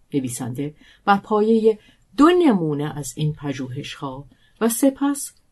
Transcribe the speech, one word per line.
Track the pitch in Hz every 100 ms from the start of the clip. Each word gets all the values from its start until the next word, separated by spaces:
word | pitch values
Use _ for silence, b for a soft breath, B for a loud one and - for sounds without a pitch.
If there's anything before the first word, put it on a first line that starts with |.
| _
نویسنده | 147 131 123 123 123 147 151 b b -
بر | 202
پایهٔ | - 214 220 226 220 214 b b b -
دو | 302 359 330
نمونه | 202 160 143 151 147
از | 139 -
این | 151
پژوهش‌ها | 147 147 131 127 131 - - 139 131 143 b b b
و | 226
سپس | 226 269 269 277 277 - _ _